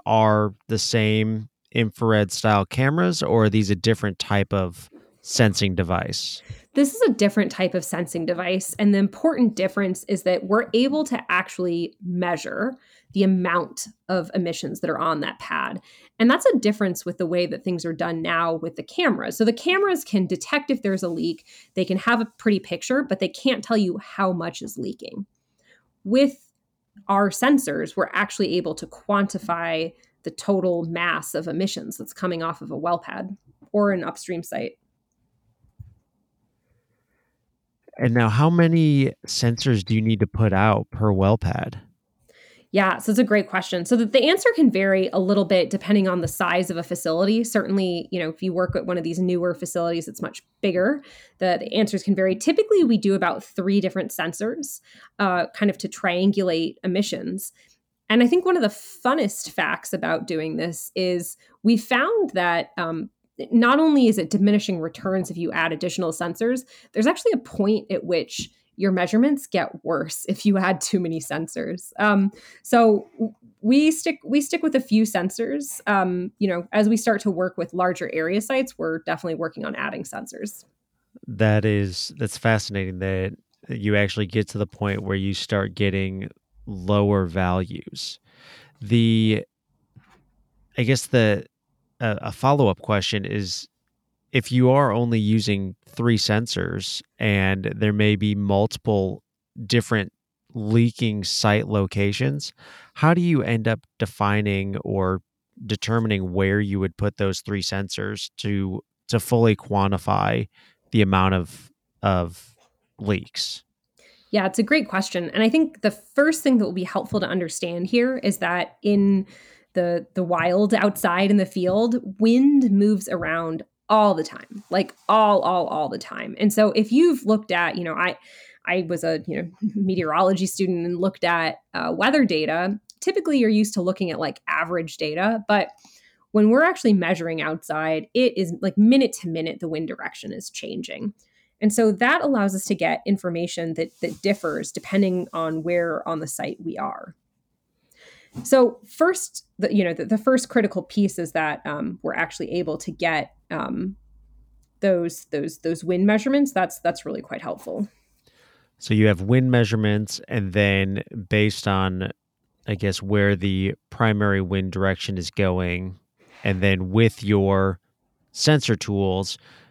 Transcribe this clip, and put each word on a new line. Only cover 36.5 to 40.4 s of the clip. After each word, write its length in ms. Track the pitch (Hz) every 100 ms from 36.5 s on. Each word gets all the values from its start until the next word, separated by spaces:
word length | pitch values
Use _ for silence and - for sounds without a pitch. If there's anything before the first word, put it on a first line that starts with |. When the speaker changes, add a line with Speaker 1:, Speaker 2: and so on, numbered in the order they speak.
| _ _ _ _ _ _ _ _ _ _ _ _ _ _ -
Speaker 1:
And 140 | 123
now, 160 | 117 113
how 220 | 110 151
many 640 | 170 165 165 156 143 135 - -
sensors 560 | - 120 117 - 113
do 120 | 92
you 80 | 110
need 180 | 110 110
to 60 | 101
put 260 | -